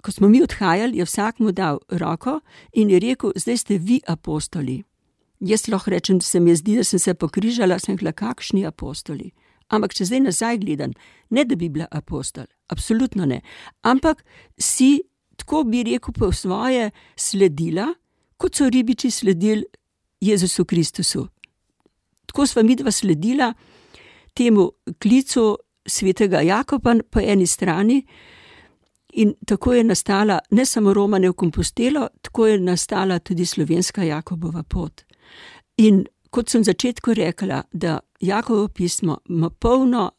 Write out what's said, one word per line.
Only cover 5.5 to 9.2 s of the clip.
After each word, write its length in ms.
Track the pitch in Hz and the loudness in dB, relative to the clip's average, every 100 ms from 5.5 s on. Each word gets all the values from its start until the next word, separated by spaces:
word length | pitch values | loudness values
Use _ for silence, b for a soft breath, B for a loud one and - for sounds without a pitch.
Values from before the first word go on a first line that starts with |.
| 214 - | 0 0
lahko 220 | 196 - | -4 -2
rečem, 280 | 175 - 185 | -2 0 0
da 60 | |
se 160 | - 180 | 2 2
mi 160 | 170 170 | 4 4
zdi, 200 | 175 220 | 2 0
da 80 | |
sem 140 | 185 180 | 0 0
se 160 | 190 | -2
pokrižala, 640 | 175 165 - 220 240 185 180 | -2 -4 -2 -2 0 0 0
sem 160 | - | -4
rekla: 180 | 190 175 | -6 -6
"Kakšni 540 | - 220 240 - 196 180 | -6 -8 -10 -4 -4 -4
apostoli?" 640 | - - 151 - 143 | -8 -12 -12 -12 -12